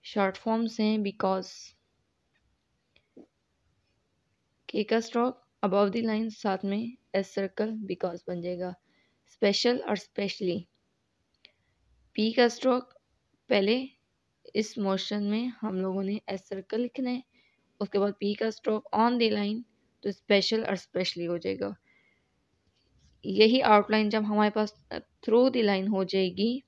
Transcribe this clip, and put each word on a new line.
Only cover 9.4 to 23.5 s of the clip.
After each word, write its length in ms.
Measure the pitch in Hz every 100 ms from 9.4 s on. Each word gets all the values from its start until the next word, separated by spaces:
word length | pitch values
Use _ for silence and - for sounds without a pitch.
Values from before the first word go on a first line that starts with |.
| 202 202 240 247
और 160 | - 202
specially। 640 | - - 202 - 185 175 175 _ _ _ _ _ _ _ _ _ _ _ _ _ _
पी 200 | - 220
का 140 | 226 240
स्ट्रोक 460 | 233 262 247 254 _ _ _ _ _ _
पहले 400 | 208 196 247 262 _ _ _ _ _ - -
इस 220 | 214 -
मोशन 440 | 196 190 - 208
में 240 | 202 214 247
हम 280 | 233 - 185
लोगों 280 | 190 190
ने 180 | 196 208 -
एस 200 | 196 _
सर्कल 320 | 196 190 220
लिखना 280 | 247 - 254
है, 140 | 247 - _ _ _ _ _
उसके 200 | 202 202
बाद 140 | 202
पी 200 | 202 202
का 160 | 208 226
स्ट्रोक 400 | 214 - 214 - 208
on 180 | 233
the 180 | 247 226
line 300 | 208 202 220 240 _ _ _
तो 80 | 202
special 560 | 196 _ 202 - 220 220
और 100 | 190
specially 520 | - 180 185 175 170
हो 80 | 175
जाएगा। 380 | 165 - 196 208 _ _ _ _ _ _ _ _ _ _ _ _ _ _ -
यही 340 | 190 220